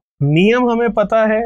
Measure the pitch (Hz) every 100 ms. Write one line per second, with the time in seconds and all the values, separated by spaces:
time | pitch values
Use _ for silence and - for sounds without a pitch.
0 | - - 143 156 202 247 247 233 233 226
1 | 208 226 220 220